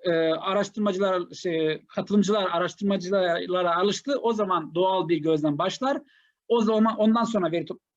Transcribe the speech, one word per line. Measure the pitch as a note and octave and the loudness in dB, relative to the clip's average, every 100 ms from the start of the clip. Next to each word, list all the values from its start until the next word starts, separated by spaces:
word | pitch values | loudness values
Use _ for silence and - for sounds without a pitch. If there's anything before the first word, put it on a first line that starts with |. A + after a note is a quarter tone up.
e, | F3+ E3 D#3+ | 0 2 2
araştırmacılar, | D#3+ F#3+ G3 G3+ A3 G#3 F#3 G3 F3+ F3 | 0 0 -2 -2 -2 -2 0 0 -2 -4
şey, | - F#3 D#3+ D#3 D3+ - | -8 -4 -2 -2 -4 -8
katılımcılar | - - G#3 F#3 G#3+ F#3 | -8 0 2 2 2 0
araştırmacılara | E3+ F3 - G3+ G3 F3+ G3 F3+ F3 F3+ F3+ F3 E3+ | -2 -4 -4 -2 -2 0 0 0 0 -2 -2 0 2
alıştı, | G3+ - C#4 C#4+ | 0 -2 -4 -2
o | A3+ | -2
zaman | G#3+ G3 F3 D3+ | -2 0 -2 -2
doğal | D#3+ F#3+ F#3+ D#3+ | -2 0 0 0
bir | E3 | 0
gözlem | D#3 D#3 D3+ D3 | 2 0 0 0
başlar. | F#3 F#3 C4 C#4+ - _ _ _ - | -2 -2 -2 -4 -8 _ _ _ 0
O | A#3 | 2
zaman | G#3+ A3 A3+ G#3+ | 4 4 2 4
ondan | G#3+ A#3 | 2 2
sonra | A#3 A3+ E3+ | 2 0 0
veri | E3+ | -2
to-, | D#3 F#3 _ | -4 -10 _